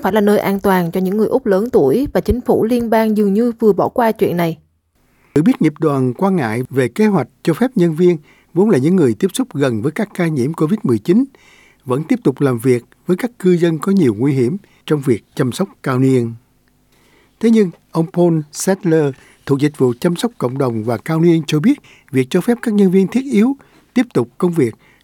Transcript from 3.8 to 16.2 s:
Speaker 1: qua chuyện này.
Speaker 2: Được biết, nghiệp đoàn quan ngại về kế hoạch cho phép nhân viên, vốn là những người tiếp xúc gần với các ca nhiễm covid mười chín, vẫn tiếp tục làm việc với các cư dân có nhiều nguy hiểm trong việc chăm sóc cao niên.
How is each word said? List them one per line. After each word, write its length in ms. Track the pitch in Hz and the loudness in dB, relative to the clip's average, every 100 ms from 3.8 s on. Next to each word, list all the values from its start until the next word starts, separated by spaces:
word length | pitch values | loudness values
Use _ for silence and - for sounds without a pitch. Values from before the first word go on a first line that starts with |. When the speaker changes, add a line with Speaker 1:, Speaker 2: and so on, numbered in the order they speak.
| 139 | -2
Speaker 1:
qua 220 | - 226 | 0 -2
chuyện 260 | 214 185 175 | 0 -2 -2
này. 200 | 170 160 _ _ _ _ _ _ _ 139 | -4 -6 _ _ _ _ _ _ _ 0
Speaker 2:
Được 60 | |
biết, 200 | 175 269 | 2 2
nghiệp 120 | 156 151 | 0 0
đoàn 340 | 156 139 127 | -2 0 -2
quan 220 | 120 196 190 | 0 0 0
ngại 280 | 117 110 127 | -2 -4 -4
về 180 | 123 127 | -2 -2
kế 180 | - 214 | 0 0
hoạch 220 | 196 123 _ | 0 -2 _
cho 100 | - | -4
phép 180 | 160 254 226 | -2 -2 0
nhân 200 | 170 156 | 0 2
viên, 220 | 180 170 - _ _ | 2 2 -4 _ _
vốn 160 | 160 208 | -2 2
là 80 | 160 | 2
những 180 | 139 190 | 2 2
người 180 | 139 107 | 2 0
tiếp 80 | 190 | -4
xúc 200 | - 254 | -4 -6
gần 280 | 147 139 113 | -2 -2 -2
với 100 | 120 | -4
các 180 | 156 214 | -4 -6
ca 140 | - 170 | -4 -4
nhiễm 260 | 151 120 | -2 -4
covid 260 | 160 151 214 | -2 -2 -2
mười 140 | - 113 | -2 -2
chín, 280 | - 196 269 _ _ _ _ _ - | 0 0 0 _ _ _ _ _ -6
vẫn 180 | 123 | -6
tiếp 160 | 160 247 | -2 -2
tục 180 | - 131 | -2 0
làm 180 | 143 123 | -2 0
việc 240 | 127 120 - _ - | 0 0 -2 _ -4
với 100 | 180 | -4
các 140 | 240 - | -4 -4
cư 120 | 185 | 0
dân 280 | 175 170 160 | 2 0 -2
có 120 | 196 | -2
nhiều 240 | 196 139 101 | 2 2 0
nguy 160 | 135 | -2
hiểm 240 | 135 120 190 - _ - | 0 -2 -4 -10 _ -4
trong 160 | 151 | -2
việc 220 | 139 110 - - | 0 -2 -4 -4
chăm 160 | 135 | -4
sóc 180 | - 196 - | -4 -6 -6
cao 160 | - 127 | -4 0
niên. 340 | 131 131 | 2 2